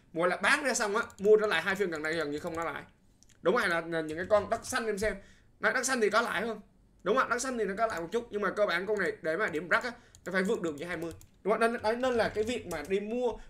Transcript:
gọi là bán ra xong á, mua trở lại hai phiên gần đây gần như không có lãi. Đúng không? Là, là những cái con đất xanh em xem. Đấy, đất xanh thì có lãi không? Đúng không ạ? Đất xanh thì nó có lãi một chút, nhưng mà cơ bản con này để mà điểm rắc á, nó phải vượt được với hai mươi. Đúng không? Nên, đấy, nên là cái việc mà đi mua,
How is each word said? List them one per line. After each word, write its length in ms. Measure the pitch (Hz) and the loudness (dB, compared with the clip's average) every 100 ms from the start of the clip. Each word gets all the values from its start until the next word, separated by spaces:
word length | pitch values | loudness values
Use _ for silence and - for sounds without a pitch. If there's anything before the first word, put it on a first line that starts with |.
| _ | _
gọi 140 | 165 180 | 0 0
là 80 | 180 | 2
bán 280 | 196 294 | 2 2
ra 100 | 277 | 2
xong 220 | 233 214 208 | 0 0 0
á, 60 | - - | -2 -2
mua 180 | 196 214 | 6 6
trở 100 | 214 | 6
lại 160 | 165 | 0
hai 120 | 185 | 0
phiên 160 | 190 190 | 0 -2
gần 120 | 156 | -2
đây 120 | 156 | -2
gần 160 | 165 147 | -2 -2
như 80 | 147 | -4
không 180 | 175 165 | -6 -6
có 80 | |
lãi. 180 | 165 139 160 _ _ _ - - | -6 -8 -14 _ _ _ -20 -2
Đúng 140 | 160 240 | 2 2
không? 140 | 202 | 2
Là, 100 | 170 | 0
là 200 | 165 165 | 0 -2
những 180 | 156 156 | -2 -4
cái 80 | 185 | 2
con 220 | 208 190 | 2 4
đất 160 | 226 - | -4 -2
xanh 200 | 233 220 | -4 -2
em 120 | 202 | -2
xem. 160 | 214 196 - - _ _ | -2 -4 -12 -20 _ _
Đấy, 120 | 202 | 0
đất 140 | 240 254 | 0 0
xanh 140 | 262 | 2
thì 100 | 202 | 4
có 100 | 208 | 4
lãi 200 | 233 170 | 2 -2
không? 180 | 226 202 - _ _ _ | -4 -6 -12 _ _ _
Đúng 140 | 175 254 | 0 2
không 120 | - | 2
ạ? 20 | |
Đất 80 | 240 | -2
xanh 200 | 262 240 | -2 -2
thì 60 | |
nó 100 | 196 196 | -2 0
có 80 | 226 | -2
lãi 140 | 170 | -2
một 80 | 165 | -4
chút, 160 | 233 233 | -4 -4
nhưng 120 | 208 | -2
mà 80 | 196 | -2
cơ 160 | 180 202 | 2 2
bản 200 | 170 196 | 2 0
con 120 | 208 | 0
này 140 | 170 - | 0 -2
để 140 | 160 165 | -2 0
mà 100 | 208 | 0
điểm 220 | 156 175 | -2 0
rắc 160 | 220 | 0
á, 80 | 240 240 - - - | 0 -8 -18 -14 -4
nó 60 | |
phải 100 | 185 | 0
vượt 200 | 190 220 | 0 0
được 160 | 170 143 | -2 -6
với 100 | 175 | -8
hai 80 | 170 | -6
mươi. 160 | 165 - - _ | -8 -10 -18 _
Đúng 100 | 190 | -2
không? 80 | 220 | 2
Nên, 220 | 233 233 | 2 2
đấy, 140 | 214 240 | -2 0
nên 180 | 254 | 0
là 140 | 233 185 | 2 0
cái 160 | 202 | 0
việc 220 | 220 247 175 | -2 -4 -6
mà 160 | 165 147 | -8 -2
đi 120 | 196 | -2
mua, 320 | 208 240 247 214 | -2 -2 -2 -4